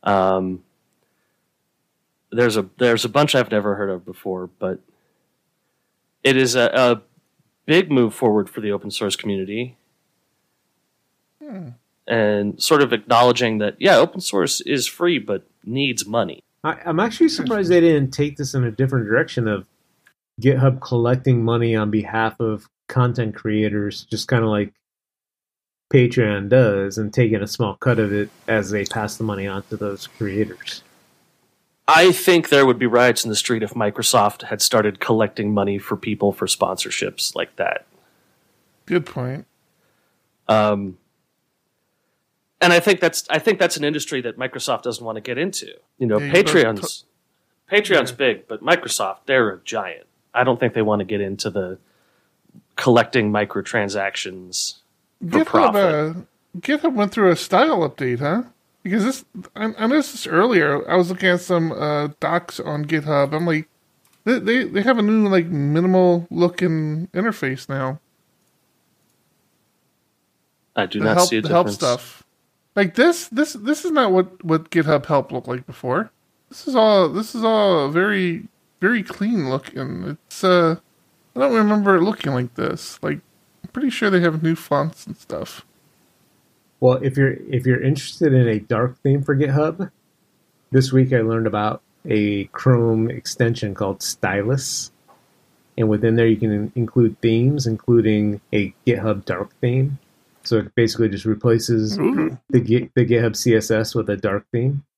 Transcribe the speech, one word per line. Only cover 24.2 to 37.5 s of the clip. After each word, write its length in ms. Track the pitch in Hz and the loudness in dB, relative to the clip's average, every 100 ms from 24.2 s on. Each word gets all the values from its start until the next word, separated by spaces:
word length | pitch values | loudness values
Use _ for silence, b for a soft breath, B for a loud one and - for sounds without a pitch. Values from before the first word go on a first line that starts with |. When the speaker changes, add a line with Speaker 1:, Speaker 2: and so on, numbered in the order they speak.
| - | -2
Speaker 3:
kinda 180 | 123 113 | 0 2
like 260 | 104 101 _ _ _ _ _ _ _ _ _ _ _ _ | 0 -2 _ _ _ _ _ _ _ _ _ _ _ _
Patreon 560 | 139 123 127 110 104 98 | 4 4 2 0 -2 2
does, 500 | 127 117 101 98 98 | 4 4 2 -4 -4
and 140 | 107 | -4
taking 300 | 117 117 107 | 0 2 2
a 40 | 104 | -4
small 280 | - 110 95 | -4 -4 -2
cut 220 | - 113 | -2 0
of 140 | 107 | 0
it 180 | 104 104 _ - | -2 -6 _ -2
as 240 | 110 95 | -2 -2
they 140 | 104 | -6
pass 320 | 95 113 107 - | -6 -6 -8 -6
the 80 | |
money 220 | 110 101 98 | -6 -6 -6
on 140 | 98 | -8
to 120 | - 107 | -10 -8
those 300 | 104 98 - | -8 -10 -14
creators. 760 | _ 104 98 104 90 - - _ _ _ _ _ _ _ _ _ _ - | _ -6 -4 -4 -6 -16 -16 _ _ _ _ _ _ _ _ _ _ 4
Speaker 1:
I 220 | 160 180 | 6 6
think 360 | 180 - 175 160 | 4 4 4 4
there 180 | 143 135 | 4 4
would 120 | 120 | 4
be 60 | 120 | 2
riots 380 | 120 123 117 | 4 4 2
in 60 | 117 | -2
the 60 | 107 | -4
street 260 | - 113 | -2 -2
if 80 | 107 | -4
Microsoft 680 | 120 107 104 113 120 104 - | -2 -2 -2 0 2 2 -2
had 180 | - 107 | -10 -4
started 380 | - 113 104 98 | 0 2 0 -2
collecting 540 | - 110 104 - 104 | 0 2 0 -2 -2
money 240 | 104 98 98 | 0 0 -2
for 180 | - 107 | -6 -6
people 360 | - 104 101 | -6 -2 -2
for 140 | 95 95 | 0 -6
sponsorships 880 | - 87 92 - - 98 - - - | -2 -2 -2 -6 -6 -6 -6 -8 -6
like 180 | 87 | -8